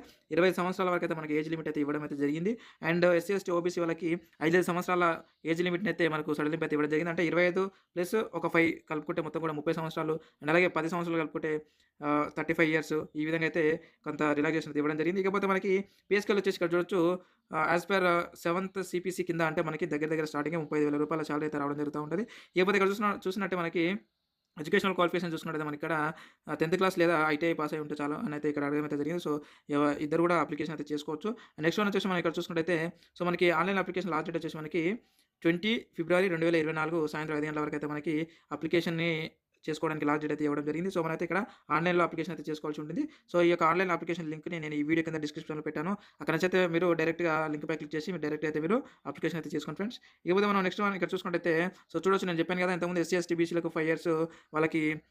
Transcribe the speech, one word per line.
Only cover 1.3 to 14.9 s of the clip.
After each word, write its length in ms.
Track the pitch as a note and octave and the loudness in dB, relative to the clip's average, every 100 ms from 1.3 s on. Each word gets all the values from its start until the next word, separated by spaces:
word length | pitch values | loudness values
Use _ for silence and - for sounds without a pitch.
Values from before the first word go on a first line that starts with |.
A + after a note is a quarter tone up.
ఏజ్ 140 | D3+ D#3+ | -2 0
లిమిట్ 200 | D#3+ D#3 | -4 -4
అయితే 120 | D3+ | -2
ఇవ్వడం 220 | C#3+ D3 | -2 -2
అయితే 140 | D3 D3 | -4 -2
జరిగింది. 360 | C#3+ D#3 F3+ A#3+ - - | 0 0 -2 -4 -8 -6
And 220 | D#3+ F3 F3 | 0 4 6
ఎస్సీ, 220 | E3+ E3 | 4 2
ఎస్టీ, 200 | G3 F#3+ | -2 0
ఓబీసీ 280 | F3 F3 F3 | 0 0 -2
వాళ్ళకి 300 | E3+ E3 D#3+ E3+ - - | -2 -2 -2 -4 -6 -2
ఐదైదు 260 | D3+ F3+ F3 | 2 4 4
సంవత్సరాల 340 | F3 F#3 F3+ F3 E3 - _ | 0 0 2 2 0 -8 _
ఏజ్ 180 | D#3 E3 | -2 0
లిమిట్‌ని 280 | F3 F3 G#3 | 0 0 -2
అయితే 160 | E3 E3 | 2 2
మనకు 260 | D3+ D3+ | 0 -2
సడలింపు 320 | D3+ D3 D#3+ | 0 0 0
అయితే 120 | D#3 D3 | 0 0
ఇవ్వడం 140 | D3+ | 2
జరిగింది. 220 | D#3 E3+ | 0 0
అంటే 120 | E3 | 0
ఇరవై 200 | E3 D#3+ | 2 4
ఐదు 180 | F3+ F3+ G3 - _ | 2 2 -2 -6 _
ప్లస్ 260 | E3+ F3+ A3 - | -6 -2 -2 -2
ఒక 100 | E3 D#3+ | -4 0
ఫైవ్ 240 | E3+ E3 - | 4 2 0
కలుపుకుంటే 360 | - D#3 D3+ E3+ | -6 -8 -4 -6
మొత్తం 200 | D#3 D#3+ | -4 -4
కూడా 140 | D#3+ | -4
ముప్పై 200 | D3 E3 | -4 -2
సంవత్సరాలు, 400 | E3 D#3+ D#3+ D#3 E3 - - | -2 -4 -4 -2 -4 -6 -8
and 120 | C#3+ | 2
అలాగే 200 | E3+ F3+ | 4 4
పది 200 | E3 D#3+ | 2 -2
సంవత్సరాలు 320 | F3 E3+ E3 | -2 -2 -2
కలుపుకుంటే, 320 | D3+ D#3+ D#3 D3+ - _ _ - | -2 -4 -2 -4 -6 _ _ -6
ఆ, 80 | D3 D3 D3 | 0 0 0
థర్టీ 240 | - D3+ | -2 -2
ఫైవ్ 160 | E3 D#3+ | 2 4
ఇయర్స్, 260 | D#3 D3+ D#3 D#3+ | 4 0 -4 -4
ఈ 140 | D3+ | -4
విధంగా 200 | D#3 D#3+ | -2 0
అయితే 160 | D#3+ E3+ D3+ E3 - _ | 0 2 2 2 -4 _
కొంత 200 | D3+ D3 D3+ | -8 -2 2
రిలాక్సేషన్ 380 | D3 D#3 D#3+ D#3 | 2 2 0 -2
అయితే 80 | D3 | -2
ఇవ్వడం 160 | D3 | 0